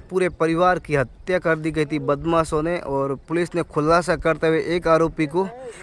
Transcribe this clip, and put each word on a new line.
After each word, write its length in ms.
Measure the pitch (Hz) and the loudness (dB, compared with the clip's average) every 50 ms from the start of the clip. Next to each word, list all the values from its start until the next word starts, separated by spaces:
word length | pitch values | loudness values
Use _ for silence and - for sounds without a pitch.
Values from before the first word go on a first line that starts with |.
| - - | -12 -6
पूरे 180 | 180 185 180 175 | -2 0 0 0
परिवार 500 | - - 160 165 165 165 180 180 180 165 | 0 0 0 0 2 2 2 2 2 0
की 160 | - - 147 | -2 -2 0
हत्या 440 | 139 127 - - - - - 180 180 | 0 0 -2 -6 -12 -6 -2 -2 0
कर 200 | - 170 160 160 | 2 0 0 0
दी 120 | 156 160 | -2 -4
गई 140 | 151 156 151 | -2 -2 -2
थी 140 | 143 156 147 | -2 -2 -4
बदमाशों 640 | 135 139 143 143 151 165 170 165 160 - 165 151 151 | -2 -2 -2 -2 0 0 2 2 2 2 0 -2 0
ने 160 | 165 175 175 | -2 -2 -4
और 360 | - 135 139 135 139 139 135 | -4 -4 -2 -2 -2 -2 -4
पुलिस 400 | 131 - - 160 175 175 - - | -6 -6 -4 -2 -2 -2 -2 -2
ने 80 | 170 156 | -4 -4
खुलासा 540 | - - 156 147 156 170 175 160 175 165 | -4 -2 0 2 4 4 4 4 2 -2
करते 300 | 151 - 165 160 151 165 | 0 0 0 0 2 2
हुए 160 | 160 160 160 - | 2 2 2 0
एक 260 | - 170 180 170 170 | 0 -2 0 2 4
आरोपी 380 | 160 160 165 160 160 - 156 | 4 4 4 2 0 -2 -4
को 180 | 143 160 185 190 185 - 254 - - - - | -2 0 -2 -2 -4 -6 -12 -14 -14 -16 -16